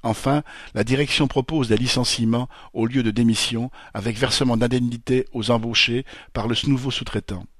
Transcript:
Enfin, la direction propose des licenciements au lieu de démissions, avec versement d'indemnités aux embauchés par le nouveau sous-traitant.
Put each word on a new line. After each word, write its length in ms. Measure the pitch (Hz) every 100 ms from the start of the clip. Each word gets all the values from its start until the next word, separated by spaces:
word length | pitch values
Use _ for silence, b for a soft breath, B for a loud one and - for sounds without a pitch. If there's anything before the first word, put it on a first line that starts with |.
Enfin, 400 | 113 110 135 147 - B B -
la 80 |
direction 440 | 110 131 143 - 139
propose 420 | - 127 160 120
des 80 | 107
licenciements 720 | 123 - 123 - 113 117 123 B B
au 120 | - 113
lieu 160 | 131
de 80 | 113
démissions, 600 | 107 117 110 - 113 127 B B 113
avec 240 | 107 107
versement 360 | 131 - 131 117
d'indemnités 720 | 120 127 123 120 - 127 127
aux 180 | 123 107
embauchés 560 | 120 113 113 117 120 135 B B
par 160 | - 113
le 80 | 113 -
nouveau 240 | 135 131
sous-traitant. 560 | - - 107 - 92 95